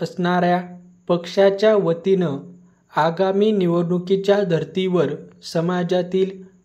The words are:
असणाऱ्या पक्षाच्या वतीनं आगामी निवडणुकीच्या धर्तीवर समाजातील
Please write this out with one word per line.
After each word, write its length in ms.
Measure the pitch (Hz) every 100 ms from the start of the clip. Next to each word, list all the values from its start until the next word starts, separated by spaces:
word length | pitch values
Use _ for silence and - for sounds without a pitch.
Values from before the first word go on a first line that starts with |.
असणाऱ्या 600 | 165 - 175 180 175 180 180 - - _ -
पक्षाच्या 680 | 175 - 196 196 196 214 208
वतीनं 600 | 165 165 190 180 165 139 - - _ _ _ 151
आगामी 540 | 160 165 190 196 220
निवडणुकीच्या 920 | 202 175 170 170 180 185 190 202 202
धर्तीवर 640 | 185 156 156 190 185 180 139 - - - -
समाजातील 880 | 165 170 180 175 180 175 190 190 - - _